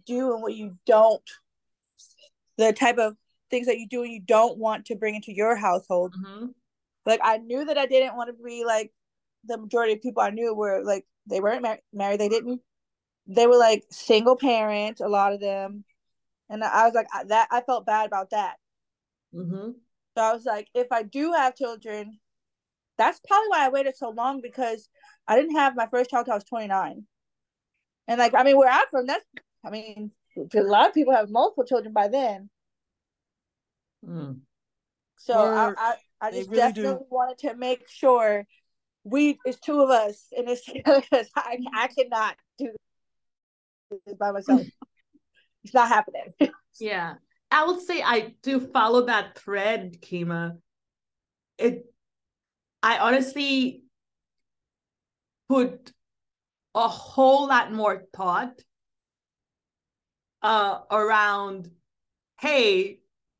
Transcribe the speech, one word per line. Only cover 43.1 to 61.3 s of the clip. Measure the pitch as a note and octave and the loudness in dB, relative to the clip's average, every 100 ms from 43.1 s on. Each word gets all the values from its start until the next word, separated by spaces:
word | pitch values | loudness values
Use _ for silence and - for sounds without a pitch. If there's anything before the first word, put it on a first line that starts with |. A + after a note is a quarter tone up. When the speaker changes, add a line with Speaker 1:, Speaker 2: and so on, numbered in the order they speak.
| _ _ _ _ _ _ _ _ | _ _ _ _ _ _ _ _
Speaker 1:
this | G3 G3+ G3 | -18 -16 -6
by | G3+ | -6
myself. | G3+ G3 C4 | -4 2 2
Speaker 2:
Mm. | - _ - _ _ _ _ _ _ _ | 2 _ -20 _ _ _ _ _ _ _
Speaker 1:
It's | G3+ | 0
not | B3+ A#3+ | 2 4
happening. | A#3 - - - - | 2 0 -10 -14 -2
<laughs> | - - _ - | -2 -2 _ -12
Speaker 2:
Yeah. | G#3+ F#3+ E3 D#3 _ _ _ | -8 -6 -6 -12 _ _ _
I | D#4 D#4+ | 0 2
would | F4+ | -2
say | - E4+ | -4 -4
I | - A3 A3 - | 0 0 -4 -10
do | C4 C4 | -4 -4
follow | C4 C4 A3 B3 A#3+ | -2 0 2 2 2
that | G#3+ G3 - | -2 -4 -14
thread, | - G3 G#3 A3+ F#3 E3+ | -8 -4 -2 -4 -8 -18
Kima. | - F3 E3+ E3+ E3+ E3+ _ _ _ _ _ _ _ _ _ - | -12 -8 -6 -6 -8 -12 _ _ _ _ _ _ _ _ _ -2
It, | A#3+ B3 - _ _ _ _ _ _ _ _ _ | -2 -2 -12 _ _ _ _ _ _ _ _ _
I | A3+ A3+ | 0 2
honestly | A3+ C4 C4 C#4+ C#4 C4+ B3 - _ _ _ _ _ _ _ _ _ _ _ _ _ _ _ _ - | 2 2 0 -4 -2 0 -2 -6 _ _ _ _ _ _ _ _ _ _ _ _ _ _ _ _ 0
put | C4 B3 - - _ _ _ _ _ _ _ _ | 0 0 -4 -20 _ _ _ _ _ _ _ _
a | A3 A3+ | -2 -2
whole | - - - C4 C#4 C#4 | -4 -6 4 6 6 4
lot | B3 - | 0 0
more | A3 G#3 F#3+ - - | -2 -2 -2 -10 -6
thought, | F#3 F#3 B3+ - _ _ _ _ _ _ _ _ _ _ _ _ _ _ _ _ _ _ | -2 -2 -4 -14 _ _ _ _ _ _ _ _ _ _ _ _ _ _ _ _ _ _
uh, | G#3+ A3 G3+ - - | 0 0 0 -4 -4
around, | G#3+ G#3+ G#3+ G#3 | -2 2 2 2